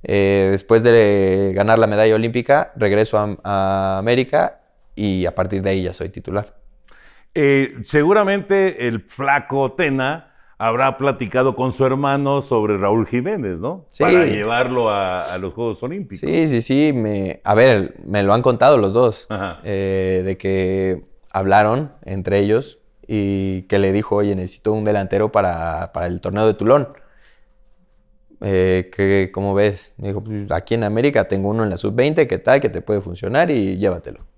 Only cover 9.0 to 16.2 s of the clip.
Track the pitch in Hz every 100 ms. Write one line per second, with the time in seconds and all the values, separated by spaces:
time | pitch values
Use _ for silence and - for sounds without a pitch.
9 | - - 139 143 - 135 131 135 160 135
10 | 131 160 _ _ _ _ 113 117 135 135
11 | 139 127 107 127 131 110 127 117 131 135
12 | 139 139 139 139 139 117 104 101 98 113
13 | 104 120 147 208 104 85 113 185 - -
14 | 160 180 151 104 104 120 127 127 113 101
15 | 95 90 76 92 92 110 117 101 127 190
16 | 156 98